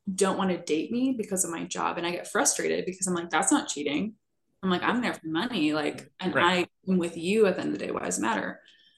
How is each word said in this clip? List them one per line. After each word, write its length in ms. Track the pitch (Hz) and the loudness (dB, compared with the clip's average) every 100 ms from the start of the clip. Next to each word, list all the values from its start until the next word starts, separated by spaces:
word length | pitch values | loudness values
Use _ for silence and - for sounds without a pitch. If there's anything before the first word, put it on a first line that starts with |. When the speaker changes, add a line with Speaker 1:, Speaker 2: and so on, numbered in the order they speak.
| - | -6
Speaker 1:
don't 220 | 185 190 185 | 0 2 2
wanna 220 | 190 170 | 0 0
date 280 | - 156 - | 0 -2 0
me 240 | 240 262 240 | 0 0 0
because 260 | 196 185 | -2 -2
of 60 | 170 | -2
my 140 | 170 | -6
job, 320 | 175 180 165 170 | -6 -4 -2 -2
and 100 | 170 | -4
I 40 | |
get 180 | 175 - | -4 -2
frustrated 540 | - - - 165 160 | 0 2 2 0 -2
because 220 | - 185 185 | -4 -4 -2
I'm 80 | |
like, 160 | 175 175 | -2 0
"That's 200 | 160 - | 2 4
not 180 | 294 - | 4 2
cheating." 460 | - 143 147 208 - _ _ _ _ | -4 -2 -2 -2 -6 _ _ _ _
I'm 60 | 190 | -2
like, 140 | 180 | 0
"I'm 180 | - 226 | 0 0
there 140 | 214 | -2
for 120 | 160 160 | -4 -4
money, 460 | 160 240 226 151 | -4 -2 0 2
like, 380 | 151 147 147 - - | 2 -2 -4 -10 -6
and 140 | 185 | -2
Speaker 2:
Right. 340 | 143 175 180 175 _ 185 | 2 4 4 0 _ 0
Speaker 1:
I 40 | |
am 60 | 185 | 2
with 180 | 170 170 | 2 -2
you 300 | 170 220 202 | 0 4 4
at 80 | - | 4
the 60 | |
end 100 | 151 | -2
of 60 | - | -4
the 80 | - | -4
day. 60 | |
Why 80 | - | -4
does 140 | - 185 | -4 -2
it 40 | |
matter?" 380 | 220 208 - 185 - _ _ | -2 -2 -4 -8 -16 _ _